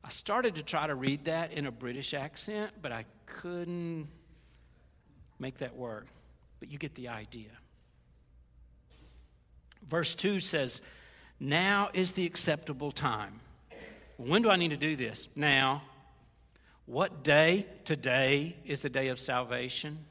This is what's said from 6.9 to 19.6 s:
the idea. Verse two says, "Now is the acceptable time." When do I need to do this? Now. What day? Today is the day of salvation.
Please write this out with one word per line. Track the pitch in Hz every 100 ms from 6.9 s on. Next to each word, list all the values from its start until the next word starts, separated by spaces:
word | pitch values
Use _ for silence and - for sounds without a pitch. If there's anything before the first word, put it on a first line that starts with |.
the | - 123
idea. | 113 107 120 107 110 - _ _ _ _ - _ - - - - - _ - - - - _ _ - - - 156
Verse | 165 160
two | - 196 196
says, | 180 160 131 - - - - - - -
"Now | 139 156 190 202 202
is | 185 180
the | 190
acceptable | 170 - - 151 - 135 147
time." | - 135 110 101 107 - - - - - - - -
When | 120 190
do | 226
I | 190
need | 170
to | 143
do | 151 147
this? | 117 110 - -
Now. | 147 139 135 143 - - - - - _ _ _ _ _ -
What | 123 185 156
day? | 143 147 160 190 196 -
Today | - 151 135 127 135 143 160 -
is | - 143
the | 143
day | 131 135
of | 127
salvation. | - 123 120 123